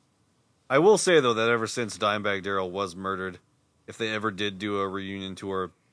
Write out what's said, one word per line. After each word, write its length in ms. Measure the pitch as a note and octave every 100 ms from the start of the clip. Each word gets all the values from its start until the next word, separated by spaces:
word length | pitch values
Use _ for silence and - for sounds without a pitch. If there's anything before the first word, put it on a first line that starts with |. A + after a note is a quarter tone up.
| _ _ _ _ _ _ -
I 100 | C3+
will 180 | F#3+ G3+
say 220 | - E3
though 120 | B2
that 160 | A2 A2+
ever 160 | A#2 A2
since 300 | B2+ A2 F#2
Dimebag 460 | G#2 G#2 G#2 G2
Darrell 260 | F#2+ G2 F#2
was 260 | F#2+ G2 F2
murdered, 440 | F#2+ F#2 F#2 F2+ _ _ _ _ -
if 100 | -
they 120 | A2+
ever 160 | G#2+ G#2+
did 300 | F#2+ G#2 F#2+
do 200 | G#2 G2+
a 80 | G2
reunion 480 | G2 F#2+ G2 F#2+ F2+
tour, 360 | G2 F#2+ F2+ _ _